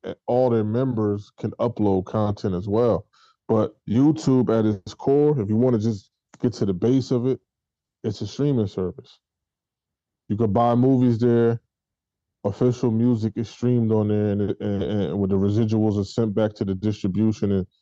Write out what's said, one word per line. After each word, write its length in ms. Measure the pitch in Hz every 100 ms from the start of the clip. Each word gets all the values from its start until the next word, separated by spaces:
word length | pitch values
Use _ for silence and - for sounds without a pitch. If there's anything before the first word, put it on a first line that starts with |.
| - - -
all 240 | 123 127
their 140 | 117
members 680 | 107 113 135 110 104 101 101 -
can 140 | 107 -
upload 460 | 120 101 104 95 95
content 480 | 110 104 101 107
as 120 | 90 101
well. 400 | 104 120 90 - _ _ _ -
But 300 | 110 107 - -
YouTube 600 | 104 143 156 - 131 117
at 160 | 113
its 300 | 107 104 -
core, 440 | - - 143 147 143
if 80 | 101
you 80 | 107
wanna 220 | 127 117
just 320 | 110 104 - _ _ -
get 120 | 131
to 120 | - 101
the 80 |
base 380 | 90 113 131 123
of 140 | 127 123
it, 120 | - _ _ _ _ _ _
it's 180 | 117 104
a 60 | 104
streaming 400 | - 143 131 101
service. 540 | - 92 - - _ _ _ _ _ _ _ _ _ _ _ -
You 80 | 104
could 160 | 113
buy 220 | 101 120
movies 440 | 120 131 131 127 113
there. 420 | 120 117 117 117 - _ _ _ _ _ _ _ -
Official 440 | - 123 120 123
music 420 | 113 123 117 110 123
is 120 | 117
streamed 420 | - 123 123 110
on 180 | 110 104
there, 200 | 104 104
and, 140 | 101 101 98
and, 220 | 107 101
and 360 | - 104 87 92
with 120 | 98
the 60 | 98
residuals 640 | 101 104 110 110 107 104
are 60 |
sent 300 | 95 - 113
back 180 | 101 107
to 100 | -
the 100 | 98
distribution 760 | 95 104 104 101 92 110 110 101
and 140 | 98 92 _